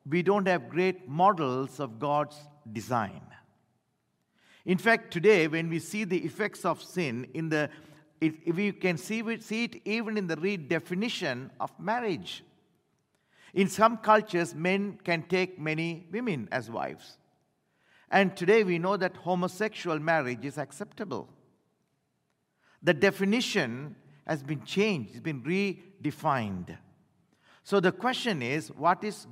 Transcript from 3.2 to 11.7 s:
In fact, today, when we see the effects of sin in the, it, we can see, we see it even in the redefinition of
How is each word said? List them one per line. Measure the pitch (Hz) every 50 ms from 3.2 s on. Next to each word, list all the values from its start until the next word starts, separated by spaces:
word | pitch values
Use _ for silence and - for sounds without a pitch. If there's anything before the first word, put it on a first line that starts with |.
| - - - - _ _ _ _ _ _ _ _ _ _ _ _ _ _ _ _ _ _ _ _ _ _ _ _ _
In | - 185
fact, | 180 - 233 226 226 226 - -
today, | 170 156 208 220 180 156 160
when | 151 165 165 170
we | 156 165
see | - - - 208 214
the | 175 175 170
effects | 160 160 - - 214 202 - - -
of | 185 156 - -
sin | - - 185 175 139 131 127 127 - -
in | 160 165 160
the, | 156 151 151 147 - - - - - - _ _ _ _
it, | 170 156 151 - - 170 170
we | 170 208 208 180
can | - - 185 175 147
see, | - - 214 226 226
we | 220 233 214
see | 220 - 214 226 233
it | - - - -
even | 202 214 233 226 214 220 214
in | 196
the | 170 160
redefinition | 147 160 196 208 185 147 127 170 160 160 - 185 180 214 247 - - 185 147 127 120 131 - - -
of | - -